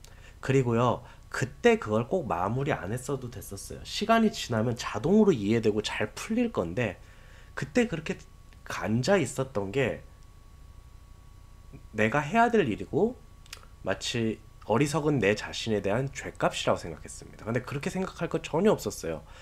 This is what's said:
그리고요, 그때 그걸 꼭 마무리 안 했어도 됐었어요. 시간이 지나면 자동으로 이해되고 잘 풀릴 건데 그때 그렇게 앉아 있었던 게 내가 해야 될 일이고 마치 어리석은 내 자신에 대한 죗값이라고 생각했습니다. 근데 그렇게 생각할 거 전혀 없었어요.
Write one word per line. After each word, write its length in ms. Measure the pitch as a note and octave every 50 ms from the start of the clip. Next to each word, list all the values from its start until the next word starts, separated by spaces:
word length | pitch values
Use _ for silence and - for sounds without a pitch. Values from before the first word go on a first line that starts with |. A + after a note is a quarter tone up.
| - - - - - - - -
그리고요, 600 | - - C3 C#3 B2+ A#2+ A#2 A#2 B2 B2 G2+ - - - - - - -
그때 500 | - - C3 A#2 - - - A#3+ A#3 A3
그걸 300 | - A2 G#2+ A2 A#2+ B2
꼭 180 | F#3+ F#3+ D3+
마무리 460 | G#2+ E2+ E2+ F2+ G2+ A#2 C3 C#3 D3+ B2+
안 200 | - - F#2 A2+
했어도 380 | B2+ B2+ - D3 C3 B2 A#2+
됐었어요. 500 | - G2 - - G2 G2 - - - - -
시간이 480 | - - - G#3 G#3+ A3+ A3+ A3 G#3 -
지나면 440 | - - - A#2 A2 A2 B2 A#2
자동으로 560 | A#2 - - - A2 A#2 D#3 G3 A3 G#3+ G3 E3+
이해되고 500 | A2+ G2 G2 A2+ A#2 A2 A2 G2+ G#2+ -
잘 300 | - - - G#2+ G#2 -
풀릴 380 | - - - A3 A#3 A#3+ A#3 -
건데 480 | - F#2 E2 F2 A#2+ A#2+ G2+ E2+ - - - - - - - - - - - -
그때 320 | - C#3+ - - B3 A#3+
그렇게 320 | A3+ E3+ D#3 D#3+ - F#3 - - - - - - - - - -
앉아 540 | - - - - G2 A2 A#2+ B2+ F3+ G3+ G3
있었던 540 | C#3+ A2 - - C3 C3 - G2+ G2+ F#2+ G#2
게 300 | C3+ C3+ G#2 D#2 - - - - - - - - - - - - - - - - - - - - - - - - - - - - - - - - - - - - - - - -
내가 280 | G#2+ G#2+ A2 A#2 D3
해야 300 | D3 D3 F#3+ A3+ A#3 B3
될 180 | A#3 G#3+ F3 A#2+
일이고 520 | F#2+ - F#2+ - - C#3 G3 A#3 B3+ - - - - - - - - - - - - - -
마치 580 | F#2 G2 - - - - A#2+ A2+ A2 G#2+ - - - - - -
어리석은 540 | - G#2+ A#2+ D3+ C#3+ D3 D#3+ C#3+ D#3 D3 C3
내 160 | G2+ G2 G#2+
자신에 460 | - - - - - - A#2 A2 G2+ F#2
대한 280 | G2 G2 A#2+ C#3 C#3 -
죗값이라고 640 | - - F#2 - - - F3+ - - - - G#2 F2+
생각했습니다. 680 | - F2+ D#2 - - - - - - - - - -
근데 180 | G#2 A#2 B2 A#2+
그렇게 280 | - C3 C#3+ C3+ F#3+
생각할 380 | F#3 F#3 F#3 - - - F3 D#3
거 120 | - D#3+ -
전혀 280 | - - D#3 G3 G#3+
없었어요. 520 | F3+ - - G#2 - - - E2 D#2+ D2+ - - - -